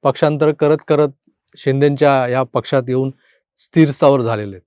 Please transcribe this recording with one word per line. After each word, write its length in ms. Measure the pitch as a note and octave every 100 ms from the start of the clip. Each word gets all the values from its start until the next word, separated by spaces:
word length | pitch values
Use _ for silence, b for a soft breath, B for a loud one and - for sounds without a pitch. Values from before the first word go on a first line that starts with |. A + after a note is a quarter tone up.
पक्षांतर 480 | C#3 - D#3 D3 D3+
करत 260 | D3 D3 D3+ -
करत 200 | D3 D3 C#3 _ _ _ -
शिंदेंच्या 680 | C#3+ C3+ C#3+ C#3+ D3 C3+ B2
या 140 | B2+
पक्षात 380 | C3 B2+ - C#3 B2
येऊन 220 | B2+ C3+ - _ _ _ _
स्थिरस्थावर 640 | - E3 D#3 C3+ D3 C#3
झालेले 360 | A#2 A2 G#2
आहेत. 60 | F#2+